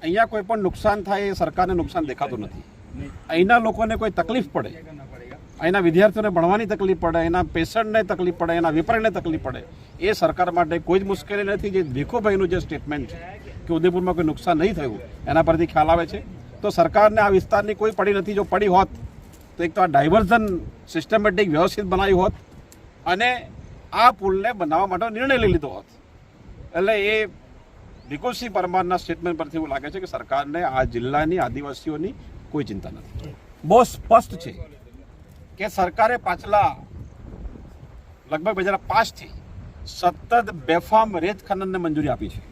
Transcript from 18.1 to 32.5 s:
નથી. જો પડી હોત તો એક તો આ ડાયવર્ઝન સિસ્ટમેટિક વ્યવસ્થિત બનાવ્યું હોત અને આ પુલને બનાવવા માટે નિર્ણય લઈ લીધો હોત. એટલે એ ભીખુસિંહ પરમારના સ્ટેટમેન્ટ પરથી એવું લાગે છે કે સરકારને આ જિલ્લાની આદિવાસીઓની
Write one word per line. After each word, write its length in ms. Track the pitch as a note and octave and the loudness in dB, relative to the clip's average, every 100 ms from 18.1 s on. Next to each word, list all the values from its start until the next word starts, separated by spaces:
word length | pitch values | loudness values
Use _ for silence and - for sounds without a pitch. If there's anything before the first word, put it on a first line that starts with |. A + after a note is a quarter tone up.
નથી. 200 | G3+ F#3 | 0 0
જો 100 | G3+ | -2
પડી 240 | F3+ F#3 G#3 | 0 0 4
હોત 200 | F3+ F#3 - - - - - - - | 4 2 -2 -16 -16 -20 -20 -16 -6
તો 60 | |
એક 100 | F3 G3 | -4 2
તો 60 | |
આ 40 | F3+ | 4
ડાયવર્ઝન 760 | C#3+ D3 G#3 F#3 A3+ G#3+ F3 - - - | 4 6 4 6 4 2 -4 -8 -14 -8
સિસ્ટમેટિક 600 | E3 D#3 G#3+ G#3+ F#3 G3+ | -8 0 2 2 2 2
વ્યવસ્થિત 360 | D3+ F#3 - G3 | 2 2 0 -2
બનાવ્યું 360 | F#3 G3 F#3 | 0 4 4
હોત 120 | F3+ - - - - - - - E3 | 2 -2 -12 -20 -20 -20 -20 -10 -2
અને 440 | F#3 B3 B3 - - - - - | 0 0 -2 -6 -18 -20 -20 -6
આ 180 | F#3 A#3+ | 4 4
પુલને 400 | C4+ F#3+ F#3+ A3 | 6 0 0 -2
બનાવવા 360 | G#3+ E3 D#3+ G3 | -2 0 2 2
માટે 220 | F#3 A3+ | 0 -4
નિર્ણય 280 | G#3+ C4+ C4 | -2 0 2
લઈ 100 | G#3+ | 2
લીધો 200 | E3+ C#3+ | 2 -2
હોત. 180 | G2 - - - - - - - - - E3 | -10 -16 -20 -20 -20 -20 -20 -20 -20 -8 -2
એટલે 180 | G3 G#3+ | 0 2
એ 260 | G3+ A3 G#3 - - - - - - - - | 0 0 -2 -8 -20 -20 -20 -20 -20 -20 -12
ભીખુસિંહ 420 | D3 B3 A#3 A#3+ | -6 -6 -6 -4
પરમારના 460 | G3 F3+ F#3 F3+ F3+ | -2 0 0 0 -2
સ્ટેટમેન્ટ 400 | - E3 E3+ E3 | -2 -6 -4 -4
પરથી 200 | D3+ D#3+ | -6 -6
એવું 120 | D#3 | -4
લાગે 200 | C#3 D3 | -6 -8
છે 100 | F#3+ | -10
કે 60 | F#3 | -8
સરકારને 580 | B2+ A2+ C3+ C#3+ E3 | -10 -4 -2 -2 -4
આ 200 | E3+ C3 | -2 0
જિલ્લાની 540 | C3 A#2 B2+ D3 D#3 F3+ | 0 -2 -2 0 0 0
આદિવાસીઓની 760 | C#3+ B2+ C#3+ C3 D#3+ D3+ F#3 - - - - | -2 -4 -10 -8 -8 -6 -6 -8 -16 -20 -8